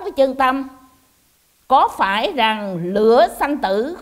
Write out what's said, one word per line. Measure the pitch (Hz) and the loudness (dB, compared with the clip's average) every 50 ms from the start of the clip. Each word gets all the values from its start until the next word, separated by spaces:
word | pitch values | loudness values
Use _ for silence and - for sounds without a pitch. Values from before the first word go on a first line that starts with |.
với | - 403 | -6 -4
chân | - 277 269 262 262 | 0 0 0 2 2
tâm, | 269 262 254 262 269 262 - - - _ _ _ _ _ _ _ _ _ _ _ _ _ _ _ _ _ - | 0 0 0 0 -2 -6 -10 -16 -20 _ _ _ _ _ _ _ _ _ _ _ _ _ _ _ _ _ 2
có | 254 285 392 - | 2 2 2 2
phải | - - 220 196 196 220 262 415 | 0 -2 -2 -2 -2 -2 -2 -2
rằng | 339 254 220 220 214 214 208 196 185 165 175 175 | -2 0 0 0 0 -2 -6 -6 -6 -6 -6 -2
lửa | 196 202 214 220 226 262 339 370 - - | 0 2 4 4 6 6 4 2 0 -4
sanh | 330 277 294 - | -4 -4 -4 -2
tử | - 190 196 214 240 311 359 - | -2 -2 -2 -2 -2 -4 -8 -12